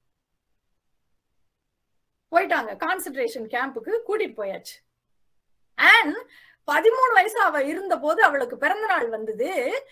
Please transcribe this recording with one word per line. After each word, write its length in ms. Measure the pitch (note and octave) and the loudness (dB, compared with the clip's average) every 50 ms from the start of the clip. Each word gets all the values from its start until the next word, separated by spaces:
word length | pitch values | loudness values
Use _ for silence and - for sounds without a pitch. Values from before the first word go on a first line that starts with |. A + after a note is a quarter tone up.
| _ _ _ _ _ _ _ _ _ _ _ _ _ _ _ _ _ _ _ _ _ _ _ _ _ _ _ _ _ _ _ _ _ _ _ _ _ _ _ _ _ _ _ _ _ - | _ _ _ _ _ _ _ _ _ _ _ _ _ _ _ _ _ _ _ _ _ _ _ _ _ _ _ _ _ _ _ _ _ _ _ _ _ _ _ _ _ _ _ _ _ 0
போயிட்டாங்க, 440 | D#4+ F4 F#4+ C#4+ - C#4+ A#3 G#3+ G3 | 0 0 2 2 0 -2 -2 -4 -6
கான்சென்ட்ரேஷன் 720 | - - D#4+ F#4+ F#4 - E4+ B3+ C4+ A#3+ A3+ - B3 A3 | -4 -2 -2 -2 -4 -4 -8 -4 -4 -4 -4 -4 -6 -10
கேம்புக்கு 500 | A3 - A#3+ C4 C4+ B3+ A3+ - D#4+ A4 A4+ A#4 | -6 -4 -4 -4 -4 -6 -8 -6 -2 -4 -2 -2
கூட்டிட்டு 260 | - G#4 G#4+ G4 A#3+ A3+ | -2 -2 -2 -2 -4 -6
போயாச்சு. 520 | - G3+ G3 F#3+ - - - - - _ _ _ _ _ _ _ _ _ _ _ _ _ _ _ _ _ _ _ | -8 -8 -8 -8 -10 -12 -16 -20 -20 _ _ _ _ _ _ _ _ _ _ _ _ _ _ _ _ _ _ _
ஆன் 420 | - C#4 F4+ G#4+ A4+ F#4+ D4 F4 A#4 B4+ _ - - - _ _ _ - - | 2 6 6 8 6 6 2 -2 -6 -8 _ -20 -20 -20 _ _ _ -6 -2
பதிமூணு 420 | - - - A4+ A#4 B4+ C5 B4 A4+ | 0 4 4 4 4 4 4 4 4
வயசு 260 | F#4+ F4+ A4 G#4+ A#4 | 4 4 2 2 0
அவ 240 | G4 E4+ D4+ C#4+ C4+ | 0 2 2 0 -2
இருந்த 360 | C#4+ E4+ F#4 G4 F#4+ F4 B3+ | -2 -4 -4 -4 -4 -4 -2
போது 240 | C#4 D4+ E4 F#4+ G#4 | 0 -2 2 4 4
அவளுக்கு 340 | D#4+ C#4+ C4+ B3 A#3+ - | 4 4 2 -4 -4 -6
பிறந்த 280 | - C#4 D#4 G4 G#4+ A4 | -2 -2 -2 -2 0 -2
நாள் 240 | G4+ F4+ D#4 A#3+ A3+ | -2 -2 0 -2 -4
வந்தது. 760 | A3+ G#3 A3 A3 G#3 G3 B3+ E4+ F#4+ D4 A#3+ D4 A4+ C#5 - - | -6 -6 -6 -6 -4 -4 -4 -4 -2 -2 -4 -2 -4 -6 -8 -10